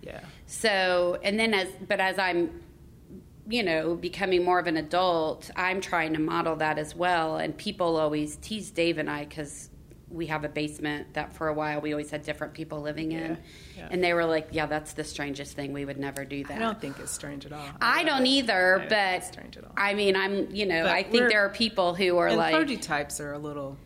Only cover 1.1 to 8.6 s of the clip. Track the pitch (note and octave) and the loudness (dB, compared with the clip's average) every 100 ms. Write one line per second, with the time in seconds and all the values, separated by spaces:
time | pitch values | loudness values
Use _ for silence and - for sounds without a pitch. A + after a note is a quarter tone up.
1.1 | F3+ - G#3+ A3+ G3+ F#3 - G3 G3 F#3+ | 0 0 2 2 2 0 -6 -2 2 2
2.1 | F#3 F#3 F3 E3+ - - - - - - | 4 2 4 0 -2 -18 -20 -20 -20 -18
3.1 | F#3+ - - - A#3+ G3 D#3+ D#3 E3+ F3 | -18 -18 -20 -4 0 2 2 0 -2 -4
4.1 | F3 G3 F3+ F3+ F3+ F3 D#3+ D3+ F3 F#3 | -2 2 4 4 4 2 0 0 2 4
5.1 | E3+ D#3+ - - - F#3 F#3+ F#3 F3 D#3+ | 4 0 -2 -8 -2 0 0 0 0 0
6.1 | D#3 D#3 E3+ E3 D#3 D#3 D3+ D3+ E3 F3 | 0 0 0 0 0 0 0 -4 -2 2
7.1 | F3 D#3+ D#3+ D#3+ D#3 G#3 G3 F3 E3 D#3 | 2 2 0 -4 -4 -6 -2 2 2 2
8.1 | D3+ D3+ - - G#3+ | 2 -2 -6 -8 -8